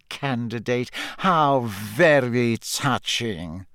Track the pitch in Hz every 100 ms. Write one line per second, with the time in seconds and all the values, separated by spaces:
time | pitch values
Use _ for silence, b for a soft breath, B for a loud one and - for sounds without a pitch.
0 | - - 139 120 117 117 107 123 123 B
1 | B B 190 170 147 139 120 98 104 107
2 | 170 147 127 120 120 113 - - 143 117
3 | - - 117 90 85 85 92